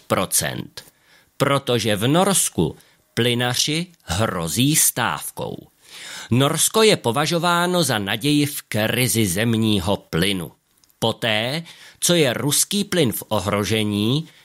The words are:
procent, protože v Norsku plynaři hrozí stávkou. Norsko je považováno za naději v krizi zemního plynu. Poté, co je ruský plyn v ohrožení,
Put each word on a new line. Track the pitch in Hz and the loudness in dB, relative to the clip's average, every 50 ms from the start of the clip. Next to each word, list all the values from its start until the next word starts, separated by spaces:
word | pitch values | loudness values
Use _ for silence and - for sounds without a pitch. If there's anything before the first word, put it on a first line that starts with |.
| - _ | -4 _
procent, | 110 110 92 85 - - - 69 64 - - - - - - - _ _ _ _ _ _ _ _ _ _ | 0 0 0 0 -2 -2 -2 -2 -6 -6 -10 -12 -14 -20 -20 -20 _ _ _ _ _ _ _ _ _ _
protože | 135 135 139 135 - - 123 117 98 113 104 | 0 2 2 0 0 0 0 0 2 0 0
v | 95 104 127 | 0 2 2
Norsku | 147 170 190 202 185 - - - - - 85 73 - - - _ _ _ _ _ _ | 4 4 4 4 2 0 0 -2 0 0 0 0 -2 -8 -16 _ _ _ _ _ _
plynaři | - 117 123 120 120 123 123 123 - - - 151 160 170 180 - _ _ | -2 0 0 0 0 -2 -2 -2 -2 -2 -2 -2 -4 -6 -8 -12 _ _
hrozí | - 82 92 110 - - 180 - 82 80 98 127 143 156 | -8 -2 -2 -2 -2 0 -2 -4 -4 0 2 2 2 4
stávkou. | 156 - - - - 117 104 78 71 - - - - - - - - - - _ _ _ - - - - - - - - - | 2 2 0 0 0 -2 -2 -2 -4 -8 -12 -12 -10 -10 -10 -10 -12 -16 -20 _ _ _ -20 -20 -18 -18 -16 -16 -16 -6 -2
Norsko | 113 123 135 147 160 156 - - - 220 220 | 0 2 2 2 2 0 -2 0 2 4 4
je | 214 185 - | 4 4 4
považováno | - 120 113 139 156 143 170 170 156 175 170 175 175 175 180 180 165 | 2 -2 0 0 0 0 0 0 0 0 0 2 0 0 2 0 2
za | 127 123 107 | 2 0 0
naději | 101 98 107 113 117 147 147 147 147 | 0 -2 -4 -2 0 2 2 2 2
v | 143 - - | 0 -2 -8
krizi | - _ - 107 107 110 - 117 127 117 - 113 110 98 | -12 _ -2 0 0 0 2 0 0 0 2 2 0 0
zemního | 85 98 113 120 113 110 113 110 107 101 85 104 98 - | 0 0 0 0 2 2 2 2 2 2 2 0 -2 -2
plynu. | - _ - 80 87 101 101 92 82 65 - _ _ _ _ _ _ _ _ _ | -4 _ -2 0 0 0 0 -2 -6 -10 -14 _ _ _ _ _ _ _ _ _
Poté, | - 113 104 - - 117 107 107 113 123 139 165 170 - - - - - - _ | -2 -2 -2 -2 -2 -2 0 0 0 -2 -4 -6 -8 -12 -18 -20 -20 -20 -14 _
co | - - 175 | 0 2 4
je | 175 151 127 110 | 4 4 2 2
ruský | - - 147 139 - - - - 202 196 | 0 -2 -2 0 0 -2 -2 -2 -4 -4
plyn | 202 - 151 151 113 | -2 0 0 2 2
v | 95 - - - | 0 -4 -6 -4
ohrožení, | 110 104 92 104 101 101 104 87 110 110 107 107 104 101 104 110 131 151 160 - - - - | -4 -2 0 0 0 0 0 0 0 0 0 0 0 0 0 0 0 -2 -4 -8 -16 -20 -20